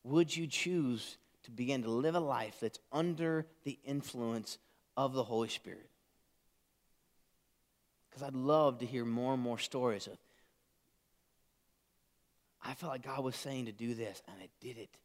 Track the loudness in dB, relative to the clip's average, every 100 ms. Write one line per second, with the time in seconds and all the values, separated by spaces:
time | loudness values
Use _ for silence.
0 | 6 6 6 2 -2 -2 0 2 2 0
1 | -4 -14 _ _ -14 -4 0 0 2 2
2 | 4 2 2 0 -2 -4 -4 -4 _ 0
3 | 2 2 0 0 -2 -8 -8 -8 -4 -4
4 | -2 -4 -2 -2 -4 -12 _ _ _ 0
5 | 0 2 0 0 0 -4 -8 -16 -18 _
6 | _ _ _ _ _ _ _ _ _ _
7 | _ _ _ _ _ _ _ _ _ _
8 | _ -8 -4 0 6 8 6 4 -4 -2
9 | 0 2 2 0 0 -2 -4 0 0 0
10 | -6 -14 _ _ _ _ _ _ _ _
11 | _ _ _ _ _ _ _ _ _ _
12 | _ _ _ _ _ _ -10 -6 -4 -6
13 | -4 -2 -2 -2 -4 -4 -4 -4 -4 -2
14 | -6 -8 -16 -18 -18 _ -14 -12 -14 -18